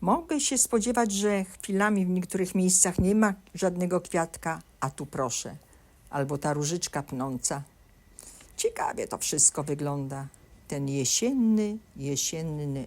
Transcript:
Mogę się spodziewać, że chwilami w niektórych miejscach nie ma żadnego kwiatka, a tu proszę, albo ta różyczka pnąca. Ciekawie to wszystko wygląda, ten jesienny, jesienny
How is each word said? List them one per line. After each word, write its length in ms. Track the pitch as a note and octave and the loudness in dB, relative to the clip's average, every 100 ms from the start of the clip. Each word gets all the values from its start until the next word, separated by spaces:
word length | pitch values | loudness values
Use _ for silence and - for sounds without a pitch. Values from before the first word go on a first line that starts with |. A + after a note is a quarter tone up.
Mogę 400 | F3 C#4 E4 D4+ | 2 2 2 -2
się 180 | - B3+ | 0 2
spodziewać, 540 | - A#3 G#3+ A#3+ A3+ | 2 2 2 2 2
że 320 | G3 G#3 G3+ | 2 2 0
chwilami 600 | F#3+ - - G3 G#3 G#3 F3+ | -2 -8 -2 2 4 4 2
w 20 | |
niektórych 460 | F3+ F3+ F#3+ F#3 | 0 0 -2 0
miejscach 440 | F#3+ F#3 F3+ F#3 - | 2 4 6 4 4
nie 160 | F#3 | 4
ma 200 | G#3+ G#3+ F#3+ - | 6 4 2 -8
żadnego 460 | - F#3+ F3+ F3+ F3+ | -2 0 0 0 0
kwiatka, 640 | F3 F3+ E3 - E3+ D#3+ - - | 0 0 -2 -4 -6 -6 -10 -6
a 100 | C3+ | -6
tu 160 | - C#3+ | -6 -8
proszę, 500 | D3+ B2+ - - D3 - - - _ - | -4 -2 -2 -8 -12 -20 -20 -20 _ -8
albo 280 | D3 C#3 C#3+ | -4 -2 -2
ta 140 | D3+ | -2
różyczka 500 | D3 D3 F3 - D3 | 0 -2 -2 -4 -6
pnąca. 600 | C#3+ C3 C3+ B2+ - C#3+ C#3+ _ - - _ - - - - - | -6 -4 -4 -4 -4 -4 -8 _ -20 -20 _ -20 -20 -20 -16 -4
Ciekawie 520 | A4+ A4+ - - - | -4 -2 -4 -4 -6
to 100 | - | -6
wszystko 460 | - D#3 - - | -4 2 2 2
wygląda, 640 | D3 D3 D3 C#3+ C3+ C#3 C#3 - - - - | -2 -4 -2 -4 -6 -8 -10 -16 -20 -20 -8
ten 200 | D3 C#3 | -4 -2
jesienny, 880 | C#3 B2+ - A#3 C4+ A3+ G#3+ G#3 G#3+ - - | 0 0 0 2 4 4 4 2 -4 -12 -10
jesienny 880 | C#3 C#3 - D#3+ D#3+ D3+ D3 C3+ | -4 -2 -4 -4 -6 -4 -4 -4